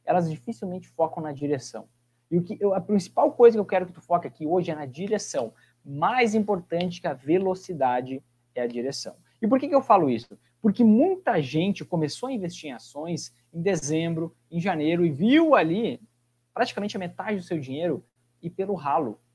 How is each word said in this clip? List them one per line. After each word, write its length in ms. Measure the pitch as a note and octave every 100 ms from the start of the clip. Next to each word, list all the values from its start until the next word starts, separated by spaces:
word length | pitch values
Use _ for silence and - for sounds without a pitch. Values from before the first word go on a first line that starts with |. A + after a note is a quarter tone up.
Elas 260 | - F3 E3
dificilmente 600 | D3+ - A3+ F#3+ F3+ F3+
focam 320 | - D#3+ E3+
na 100 | D#3
direção. 560 | C#3 C#3+ C#3 - G#2+ - _ _ _ -
E 60 | F3
o 60 |
que 160 | F3 -
eu, 140 | G3+
a 80 | F#3+
principal 500 | F3 G#3 - - D4
coisa 240 | - A#3 A3
que 40 |
eu 40 |
quero 220 | F#3+ F#3+ F3+
que 80 |
tu 80 | E3+
foque 260 | - E3+ C3+
aqui 180 | - D#3
hoje 240 | F3+ E3+
é 40 |
na 100 | D3+
direção. 720 | C#3 B2+ G3 G#3 - D3 A2+ - _ _
Mais 520 | - C#3+ F3 B3+ A#3
importante 680 | A3 G#3 G3 - E3+ F3+ F3
que 60 | E3+
a 80 |
velocidade 1080 | C3+ C3+ F#3 F#3+ F#3 - D#3+ C3 B2 B2+ C3 _ _ _
é 60 | B2
a 60 | B2
direção. 500 | A#2+ B2+ - - - _ -
E 80 | G#3+
por 100 | C4
que 100 | C#4+
que 60 |
eu 60 | C#4
falo 300 | C4 G3+ D3
isso? 280 | A#2 - - _ _
Porque 240 | - G3
muita 580 | A3+ G#3+ F4+ F#4 C#4 F#3+
gente 420 | C3 D#3 F#3+ F#3+
começou 440 | D#3+ E3+ D3+ - B3+
a 40 |
investir 380 | B3 F3 F3 D3+
em 20 |
ações 600 | A#2+ - C#3+ E3 D#3+ - _ _
em 80 | E3
dezembro, 720 | F3 F3 C#3+ D#3+ E3 D#3+ E3 _ -
em 120 | E3+
janeiro, 440 | F#3 E3 D3+ E3+
e 60 | E3+
viu 460 | C3+ G#3+ D4 E4 B3
ali 440 | D#3+ F#3+ G#3+ A#2+ - _ _ _ _
praticamente 420 | - A#3+ - G#3 G#3+
a 40 |
metade 380 | F3 F3 G3 G3+
do 40 |
seu 160 | F3 E3
dinheiro 460 | C3 C#3 E3+ B2 - _ _ _
ir 100 | E3+
pelo 240 | - F#3+
ralo, 460 | F#3 C#3+ D#3+ B2+ G#2 _